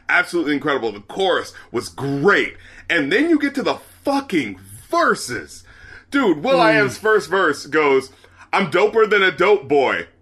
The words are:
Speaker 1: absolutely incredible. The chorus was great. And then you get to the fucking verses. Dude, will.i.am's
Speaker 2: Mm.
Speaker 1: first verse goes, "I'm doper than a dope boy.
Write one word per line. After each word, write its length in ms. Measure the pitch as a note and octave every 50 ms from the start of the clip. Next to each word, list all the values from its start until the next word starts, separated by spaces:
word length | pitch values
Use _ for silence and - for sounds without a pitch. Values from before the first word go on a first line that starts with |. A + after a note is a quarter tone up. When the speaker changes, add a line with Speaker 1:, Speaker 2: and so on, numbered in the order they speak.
| _
Speaker 1:
absolutely 460 | - D3+ F3 F3 - - E3+ D3 D3 D3
incredible. 380 | C#3 C3 D3+ C#3 B2+ A2+ A2+
The 80 | G2+ G#2+
chorus 500 | - - - - F#3+ F3+ D#3 B2+ - - - - - -
was 180 | - B2 B2 -
great. 640 | - - C3 C#3 C#3 C#3 D3 G3+ G3 D3+ A#2 - - - - - - - - -
And 220 | E3 - C#4 C4+
then 160 | F4+ C4 D4+ E4+
you 100 | E4 C#4+
get 160 | C#4+ C#4 C#4
to 80 | C4+ G#3+
the 160 | - - - - - - - -
fucking 560 | D4 C#4 C4+ C4+ - F#3+ D#3 B2+ G2+ F#2+ - - - - - - -
verses. 720 | E4+ E4+ D#4+ B3+ G#3 - - - A#2+ G2 D#2 - - - - - - - - - - - - _
Dude, 340 | - C#4+ C4 G3 D#3+ C#3+ D#3+
will.i.am's 540 | C4 C4+ B3+ A3+ A3 A3 G#3+ G3+ - -
Speaker 2:
Mm. 40 | -
Speaker 1:
first 280 | G3+ A3 G#3+ G3+ - D#3
verse 360 | F3 G3 F#3 D#3 C#3 - -
goes, 420 | C#3+ C3+ D#3 D3+ C#3 C3+ C3+ C3 - - _ - - _ - - -
"I'm 180 | - F#3+ G3 D3+
doper 400 | D#3 F3 G#3 G#3+ A3+ A3+ A3 G3
than 140 | G#3 G3+ F#3+
a 80 | F#3
dope 360 | - - F3 G3+ G#3 G3 C#3 A#2
boy. 380 | D3 C#3 B2+ A2+ G2 E2+ E2+ - _ _